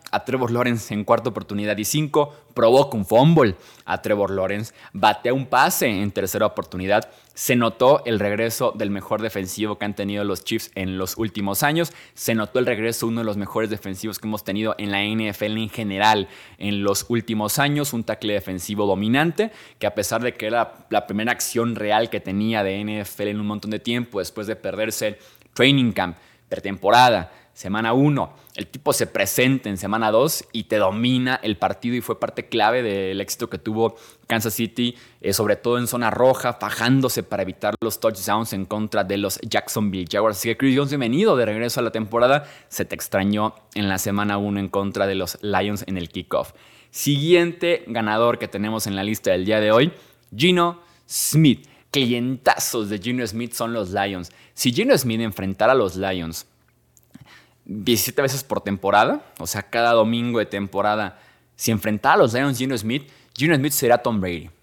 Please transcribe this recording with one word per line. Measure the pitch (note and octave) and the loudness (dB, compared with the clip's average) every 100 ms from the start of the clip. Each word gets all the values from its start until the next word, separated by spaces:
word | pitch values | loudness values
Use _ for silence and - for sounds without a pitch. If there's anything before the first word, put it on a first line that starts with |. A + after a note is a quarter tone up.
| - | -6
a | G#2 - | -6 -2
Trevor | C3 A#2+ | -2 0
Lawrence | A#2 B2 A#2 - | 0 0 -2 -4
en | G#2 G2 | -6 2
cuarta | A#2 A#2+ | 2 2
oportunidad | G#2 G2 G2+ G#2 G#2 | -6 -8 -6 -4 -2
y | G#2 | -2
cinco, | D3+ D3+ D3+ C#3+ - _ | -2 0 0 0 -4 _
provoca | - A2+ C3 C#3 A2 | 2 6 6 4 0
un | F#2+ | 2
fumble | A2+ D3 E3 A#2 F2+ - - - | 6 6 6 4 2 -12 -20 -8
a | F#2 | -6
Trevor | G#2 G#2 G2 | 0 0 0
Lawrence, | G2 F#2+ G2+ A2 - - | 0 -2 -4 -8 -14 -16
batea | G2+ G#2+ G#2 A#2+ | 0 2 2 0
un | C3+ C3 | -2 2
pase | B2+ D#3+ - C#3+ | 4 4 2 0
en | G2 G2+ | 0 -2
tercera | G2 F#2+ G2+ G#2 | -2 -4 0 -2
oportunidad. | - F#2+ F#2 F#2 G#2 - - _ | -2 -8 -6 2 2 2 -18 _
Se | - - B2 | -10 0 2
notó | A2+ - B2+ D3 A#2+ | 2 4 6 6 2
el | A2 | 0
regreso | G2+ G#2 A2+ A2 B2 A2 | 0 0 -2 0 -2 -2
del | G#2 | -4
mejor | G2+ - G#2+ | -4 -4 -4
defensivo | A2 G2+ F#2+ G#2 G#2+ G2+ | -4 -6 -6 -4 -4 -4
que | G#2 | -6
han | G2+ | -6
tenido | G2+ G2+ G#2 | -6 -4 -4
los | F#2 | -4
Chiefs | - A2+ - - | -4 -6 -6 -8
en | F#2 F#2 | -6 -4
los | F#2 - | -6 -4
últimos | A2+ G#2 G2 G2 | -6 -4 -4 0
años. | D3 D#3+ E3 - - - | 0 0 -2 -6 -20 -10
Se | - A2+ | -2 -2
notó | G#2 C3 | -2 -2
el | B2+ | 0
regreso | G#2+ A2+ A2+ A2+ | 0 -2 -2 -4
de | |
uno | A#2 | -2
de | A2 | -4
los | G2+ | -4
mejores | G2 A2+ A2 | -4 -4 -4
defensivos | G#2 G2 F#2 A2 G2 | -4 -8 -8 -8 -8
que | A2 | -8
hemos | G#2+ | -8
tenido | - G2+ A2 - | -6 -4 -4 -4
en | G#2 | -4
la | G2 | -2
N | G#2 A2 G#2+ | -2 -2 -4
F | G2+ G#2+ | -4 -4
L | G#2+ | -4
en | A2 | -6
general | - G#2+ G2 G#2+ G#2+ F#2+ - - - | -6 -6 2 4 4 2 -8 -20 -10
en | G2+ G2+ | -6 -2
los | G2+ G2+ - | 0 -2 -2
últimos | A#2+ G#2+ G#2+ G#2 - | -4 -2 -4 -2 0
años. | C#3+ D3 C#3+ | 0 0 -4
Un | A#2 | -6
tackle | A2 G#2+ A2 | -6 -6 -2
defensivo | G2+ G2 F#2 - G#2 G2+ | -4 -4 -8 -6 -2 0
dominante, | F#2+ G#2+ C3 E3 E3 A3 - - - | 0 2 2 0 -2 -4 -6 -20 -6
que | G#2 | -4
a | G#2+ | -2
pesar | G2+ A2+ | -2 -2
de | A#2+ | -4
que | - G#2+ | -6 -2
era | A#2 A2 - - | -2 -2 -6 -2
la | G#2+ G#2 | -2 0
primera | G2+ A#2 | -4 -2
acción | A#2 - A#2 A#2+ G#2+ | -2 -2 -2 -2 -2
real | G#2+ G#2+ A2+ | 0 2 2
que | G#2 | -4
tenía | - G2 A2 A2+ | -4 -2 0 0
de | G2 G2 | 0 -2
N | G#2+ G#2+ | -4 -6
F | G2+ - | -8 -6
L | G#2 | -4
en | G#2 | -4
un | G#2 | -4
montón | G#2 G#2 | -6 -6
de | G#2+ | -6
tiempo, | - A#2+ A#2+ G2+ | -4 -4 -4 -6
después | F2 - G#2 | -6 -8 -8
de | A2 | -8
perderse | G2 F#2 A2 - G#2+ | -6 -4 -4 -4 -6
el | G2 - _ _ | -6 -20 _ _
training | - C3 C#3 A#2+ | 2 4 6 2
camp, | G2 F#2 E2+ _ _ - | 0 -4 -4 _ _ -10
pretemporada, | F#2+ G2 F#2 G2 A#2 B2+ G#2 F2+ - _ | -8 -8 -2 6 8 8 6 -2 -14 _
semana | - F#2+ G#2 A2+ | -14 -6 -2 2
uno, | B2+ D3 C#3 E2 - _ - | 4 4 2 -4 -10 _ -14
el | - | -12
tipo | C3 D3 | -6 -2
se | - A2 | 0 0
presenta | F#2+ G2 - B2+ C3+ G#2+ | 0 0 2 2 2 -2
en | F#2+ | -6
semana | G2+ A2 A2 | -2 0 2
dos | A2 D#3 - - | 2 2 -2 -8
y | A#2 | -10
te | - G#2+ | -2 2
domina | F#2+ G#2 B2 B2+ B2+ C3 | 2 2 0 0 0 -2
el | A2 G2+ | -2 -2
partido | F#2+ G2 A#2+ B2 | -2 -2 -4 -4
y | |
fue | A2+ A2 | -4 -4
parte | - - - | -4 -6 -6
clave | A#2 G#2+ B2 | 2 2 2
del | A#2 G2 F#2+ G2 | 0 -2 -2 -4
éxito | G2+ - A#2+ | -6 -6 -8
que | G2 | -6
tuvo | - A2 A2+ - - - - | -6 0 0 -2 -20 -20 -4
Kansas | A2+ A2 | -2 -2
City, | G#2 A2+ - A#2+ - - _ | -4 -4 -2 -4 -4 -20 _
eh, | - | -4
sobre | G2 G#2 G2+ | 0 2 0
todo | A#2+ A#2+ | 0 0
en | A#2+ | -2
zona | B2 A2+ | -2 -2
roja, | - B2+ C3 B2 | 4 4 4 0
fajándose | A#2+ G2 - A#2 C3+ B2+ - | -4 -6 -2 2 4 2 -2
para | F2+ G2 | -4 -4
evitar | F#2 - G#2+ A2 | -4 -4 -4 -2
los | A2+ - | -4 0
touchdowns | A2+ G2+ G2 G#2+ A2+ | -2 -2 -2 -2 -2
en | G2 F#2 | -6 -6
contra | G#2+ G#2+ G#2+ | -4 -2 -2
de | G2 G2+ | 0 0
los | G2+ - | -2 -4
Jacksonville | G#2+ G#2+ - A#2 G#2 F#2+ F2 | -2 -4 -2 -2 -2 -2 -2
Jaguars. | G#2 A2 G2+ | 2 2 0
Así | A2+ | -4
que | A2 | 2
Chris | C3+ C3 | 2 4
Jones, | C#3 | 0
bienvenido | C#3+ A#2+ C#3 A3 C3+ | 0 0 2 4 4
de | A2 | 2
regreso | G#2+ A#2+ C3 | 0 -4 -2
a | |
la | A2+ | -2
temporada. | A2 G#2 A#2 B2 C#3+ C#3+ - _ | -2 -2 2 4 4 0 -20 _
Se | - F#2 | -8 -6
te | - | -8
extrañó | - G2 G2 G#2 G#2+ - _ G#2 | -2 0 2 2 0 -4 _ -4
en | G2 | -2
la | F#2+ | -2
semana | G#2+ G2+ G#2 G2+ | -2 -2 -2 -2
uno | G#2 G2+ | -2 -2
en | F#2+ | -2
contra | G2 G2+ G2 G2 | -2 -2 0 0
de | G2 | 0
los | F2+ - | -4 -6
Lions | G#2 F#2+ G2+ G2+ F#2+ | -2 -2 -2 -4 -6
en | F#2+ | -8
el | E2+ | -6
kickoff. | F#2 E2+ C#2 - - - _ _ | -10 -4 -4 -4 -10 -20 _ _
Siguiente | - C#3+ C#3+ D#3 F3 E3+ E3+ E3+ E3+ - | -6 0 0 4 4 2 -2 -2 -2 -2
ganador | A2+ G#2+ A2 A#2+ A2+ | -4 0 2 2 0
que | G#2+ | -4
tenemos | G2+ G#2+ A2 G#2 | -6 -4 -4 -4
en | G2 | -4
la | |
lista | G2+ G#2+ G2+ | -4 -2 0
del | F#2 | 0
día | F#2+ A2 | 2 2
de | G#2+ | 4
hoy, | A2+ E3 - - _ _ | 4 4 -2 -20 _ _
Geno | G#2 E3+ F3+ F3 F3 _ _ - | 0 2 4 2 -2 _ _ -12
Smith. | - - D3+ D#3 A2 - _ - | -6 0 4 4 4 -4 _ -6
Clientazos | C#3+ B2 A#2+ B2 C3 - - - A#2+ G#2+ | -2 0 0 -2 -2 0 0 0 -2 -4
de | G#2 | -4
Geno | A2+ B2+ A2+ | -4 -4 -4
Smith | A2 A#2+ | -6 -8
son | - A#2 | -6 -4
los | A#2 F#2 | -4 -4
Lions. | G2+ G2+ F#2 F2 _ _ | -2 -2 -4 -10 _ _
Si | - B2+ | -2 -2
Geno | B2 A#3+ G#3+ | 0 2 2
Smith | B2 A2+ | 2 -2
enfrentara | A2+ G2+ F#2+ F#2+ A2 | -2 -4 -6 2 4
a | C3 | 4
los | G2 F2+ | 2 -2
Lions | F#2+ F#2 E2 E2+ - _ _ _ _ _ _ - - - _ _ - | -4 -4 -6 -10 -14 _ _ _ _ _ _ -20 -20 -20 _ _ -12
diecisiete | G#2 G2+ A2+ A#2+ C3 | -6 0 2 2 0
veces | C3+ C3+ | 0 0
por | - G2+ | -4 -4
temporada, | G2+ G2 G2 G2+ A#2+ D4 - - | -2 -2 4 6 6 2 -6 -12
o | E2 | -6
sea, | G#2 | -6
cada | - A#2 A#2+ | -4 0 4
domingo | A#2 A2 A#2 A#2+ A#2 | 6 4 2 0 -2
de | G#2 | -2
temporada, | G2+ G2+ G2 G#2 G#2+ G2+ - _ _ _ - | -4 -4 -2 0 0 -4 -10 _ _ _ -6
si | - | -2
enfrentara | G#2+ A2+ G#2+ C3+ F#3 | 0 0 0 4 6
a | |
los | C3+ | 6
Lions | A#2+ C#3+ A#2+ | 4 0 -2
Geno | C3 A#2+ | -2 -4
Smith, | A2 C#3 - _ _ - | -2 -4 -6 _ _ -2
Geno | D3+ D3+ | 2 2
Smith | D3 | 2
sería | - A#2+ A#2+ | 0 4 4
Tom | B2 G#2+ | 4 0
Brady. | F#2 E2+ E2 - | -2 -4 -10 -20